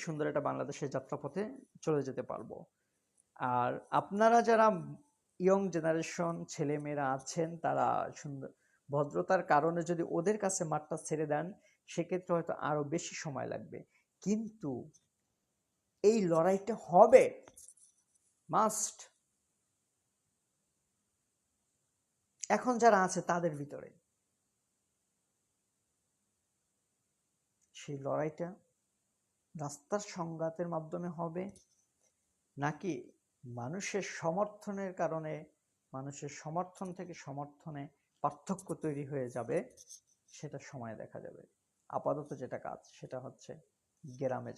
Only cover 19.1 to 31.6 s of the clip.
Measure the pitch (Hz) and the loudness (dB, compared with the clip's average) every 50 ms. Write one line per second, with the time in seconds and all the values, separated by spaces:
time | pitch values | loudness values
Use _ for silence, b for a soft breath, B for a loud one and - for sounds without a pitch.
19.1 | _ _ _ _ _ _ _ _ _ _ _ _ _ _ _ _ _ _ _ _ | _ _ _ _ _ _ _ _ _ _ _ _ _ _ _ _ _ _ _ _
20.1 | _ _ _ _ _ _ _ _ _ _ _ _ _ _ _ _ _ _ _ _ | _ _ _ _ _ _ _ _ _ _ _ _ _ _ _ _ _ _ _ _
21.1 | _ _ _ _ _ _ _ _ _ _ _ _ _ _ _ _ _ _ _ _ | _ _ _ _ _ _ _ _ _ _ _ _ _ _ _ _ _ _ _ _
22.1 | _ _ _ _ _ _ - - 202 208 - 247 247 226 233 233 208 190 185 180 | _ _ _ _ _ _ 0 2 2 2 2 0 2 6 8 8 8 8 6 4
23.1 | - 180 170 - 175 175 170 165 151 143 143 143 143 - - - - _ _ _ | 2 0 0 0 0 2 0 0 -2 -4 -8 -10 -10 -12 -14 -16 -18 _ _ _
24.1 | _ _ _ _ _ _ _ _ _ _ _ _ _ _ _ _ _ _ _ _ | _ _ _ _ _ _ _ _ _ _ _ _ _ _ _ _ _ _ _ _
25.1 | _ _ _ _ _ _ _ _ _ _ _ _ _ _ _ _ _ _ _ _ | _ _ _ _ _ _ _ _ _ _ _ _ _ _ _ _ _ _ _ _
26.1 | _ _ _ _ _ _ _ _ _ _ _ _ _ _ _ _ _ _ _ _ | _ _ _ _ _ _ _ _ _ _ _ _ _ _ _ _ _ _ _ _
27.1 | _ _ _ _ _ _ _ _ _ _ _ _ - - - - 143 139 135 135 | _ _ _ _ _ _ _ _ _ _ _ _ -20 -16 -12 -10 -10 -6 -4 -2
28.1 | 135 139 151 160 156 - 170 175 202 - _ _ _ _ _ _ _ _ _ _ | -2 -2 -2 -2 -4 -6 -8 -8 -8 -12 _ _ _ _ _ _ _ _ _ _
29.1 | _ _ _ _ _ _ _ _ - 156 143 139 - - - _ 208 202 - - | _ _ _ _ _ _ _ _ -12 -10 -8 -8 -10 -12 -6 _ -4 -4 -4 -6
30.1 | - 185 165 165 165 156 160 160 160 - 175 170 170 160 156 156 175 175 175 175 | -8 -8 -6 -6 -6 -4 -4 -4 -4 -4 -4 -4 -4 -4 -6 -6 -6 -6 -6 -6
31.1 | 156 170 170 165 165 180 190 202 - - | -6 -4 -6 -4 -4 -6 -8 -8 -10 -16